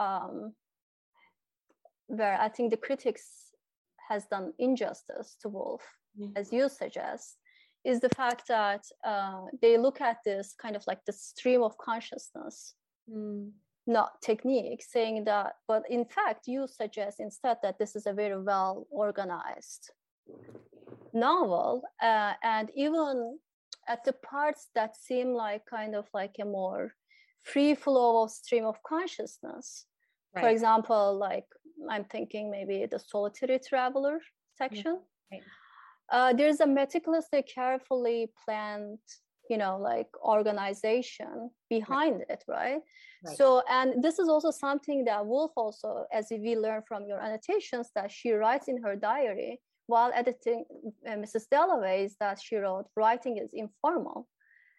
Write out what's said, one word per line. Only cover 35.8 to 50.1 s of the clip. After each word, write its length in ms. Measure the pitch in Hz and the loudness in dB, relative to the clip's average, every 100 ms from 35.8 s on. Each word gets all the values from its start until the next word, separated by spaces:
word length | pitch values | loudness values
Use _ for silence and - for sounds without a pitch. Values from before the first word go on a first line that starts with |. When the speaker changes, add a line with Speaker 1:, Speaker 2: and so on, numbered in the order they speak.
| - _ - | -20 _ 0
Speaker 1:
Uh, 240 | 240 254 | 4 6
there's 280 | 247 302 294 | 6 4 6
a 60 | 285 | 4
meticulously, 760 | 277 277 339 320 320 320 285 | 4 2 0 0 0 2 0
carefully 920 | 277 262 254 262 - 254 240 233 226 _ | -2 -2 -2 -2 -2 0 0 0 -4 _
planned, 560 | - 214 214 208 208 220 - - _ _ - | -6 -6 -6 -8 -10 -14 -18 -20 _ _ -4
you 80 | 220 | 0
know, 180 | 196 190 | 0 0
like, 300 | 214 233 - - | -2 -2 -4 -2
organization 1300 | - 214 214 208 196 202 220 247 247 - - - 247 - - | 2 4 4 0 -2 -2 0 0 -2 -10 -12 -12 -12 -14 -4
behind 500 | 226 214 269 311 190 | -2 0 2 2 0
Speaker 2:
Right. 120 | - | -4
Speaker 1:
it, 140 | - - | -8 -6
right? 360 | - 247 302 - _ - - | -4 -2 -4 -8 _ -20 -18
Speaker 2:
Right. 120 | 170 151 | -6 4
Speaker 1:
So, 260 | 262 254 247 | 6 8 6
and 340 | 254 262 247 | 4 4 2
this 160 | 311 320 | 2 2
is 80 | 330 | 4
also 240 | 302 320 | 4 4
something 520 | - 277 285 - 277 240 | 0 0 -2 0 0 2
that 200 | 208 208 | 0 0
Woolf 260 | 269 311 247 | 0 0 -2
also, 500 | 214 - 214 - - | -4 -4 -6 -6 -4
as 180 | 220 220 | -4 -4
we 240 | 220 226 226 | -4 -2 0
learn 260 | 220 220 - | 0 -2 -6
from 200 | 208 202 | -10 -8
your 120 | 196 | -6
annotations, 720 | 214 220 - 403 - 240 233 208 | -6 -6 -2 -2 -2 -6 -6 -6
that 160 | 202 | -6
she 180 | - 240 | -4 0
writes 360 | 214 220 269 - | 2 4 2 0
in 120 | 247 | -4
her 120 | 220 | -4
diary 640 | 202 214 277 240 190 - 247 _ _ - | -2 0 2 0 -2 -6 -10 _ _ 2
while 240 | 233 240 | 4 4